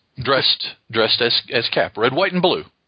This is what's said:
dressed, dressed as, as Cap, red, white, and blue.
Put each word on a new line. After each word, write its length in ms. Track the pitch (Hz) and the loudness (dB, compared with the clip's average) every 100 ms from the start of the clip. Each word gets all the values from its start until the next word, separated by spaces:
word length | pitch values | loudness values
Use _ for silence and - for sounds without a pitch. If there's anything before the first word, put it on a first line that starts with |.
| _ - | _ -10
dressed, 500 | 127 131 - - - - _ | 0 2 2 -2 -4 -14 _
dressed 300 | 113 110 - | 0 0 2
as, 180 | 117 - - | 0 0 -2
as 160 | 127 - | -2 0
Cap, 300 | 156 90 - | -2 -2 0
red, 160 | 120 | 0
white, 180 | 139 190 | 2 0
and 80 | 180 | 2
blue. 240 | 175 92 - _ | 0 0 -6 _